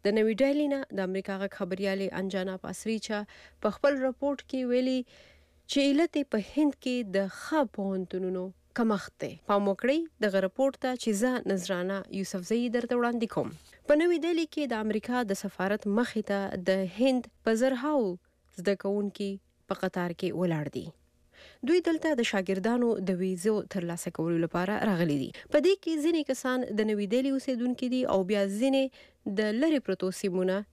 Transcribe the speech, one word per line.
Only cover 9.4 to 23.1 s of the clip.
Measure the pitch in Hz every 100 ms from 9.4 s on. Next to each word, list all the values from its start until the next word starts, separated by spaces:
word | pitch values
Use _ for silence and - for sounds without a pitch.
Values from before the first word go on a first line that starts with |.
| -
پام | 202 202
وکړئ، | 190 247 302 330 _ 214
دغه | 190 185
رپورټ | - 269 -
ته | 262 254
چې | 233 202
زه | 254 254 -
نذرانه | 196 180 180 180 196 - 196
یوسفزۍ | 185 190 175 233 240 240
درته | 240 247
وړاندې | 240 233 226
کوم. | - 214 - - - -
په | 302
نوې | 349 339 330
ډهلي | 330 320
کې | - 285
د | 220 214
امریکا | 214 226 247 220
د | 196
سفارت | 196 - 185 208 208 202
مخې | 240 220 -
ته | 196 196 190 180
د | 190 185 190
هند | 269 254 - _ -
په | 226
زرهاو | 254 254 285 294 208 180 _ _ _ -
زده | 180 196 196
کوونکي | 202 202 - 202 196 _ _ _
په | 190
قطار | 190 185 175 170
کې | 185 160
ولاړ | 180 160 147 123
دي. | 165 - _ _ _ - - - 247
دوی | 349 339
دلته | 320 320 269
د | 226
شاګردانو | 202 185 190 208 240 240 220
د | 190